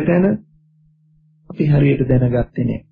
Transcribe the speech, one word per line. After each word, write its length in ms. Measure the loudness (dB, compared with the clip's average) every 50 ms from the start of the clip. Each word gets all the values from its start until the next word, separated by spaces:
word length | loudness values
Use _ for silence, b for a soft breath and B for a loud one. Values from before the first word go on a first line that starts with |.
තැන 240 | 2 0 2 2 2 0 -2 -4 -8 _ _ _ _ _ _ _ _ _ _ _ _ _ _ _ _ _ _ _ _ -10
අපි 140 | -6 -4 0
හරියට 360 | 0 2 2 2 2 2 0 0
දැනගත්තේ 640 | 0 2 2 2 0 0 -2 -4 -4 -6 -6 -4
නෑ. 160 | -4 -6 -8 -12 _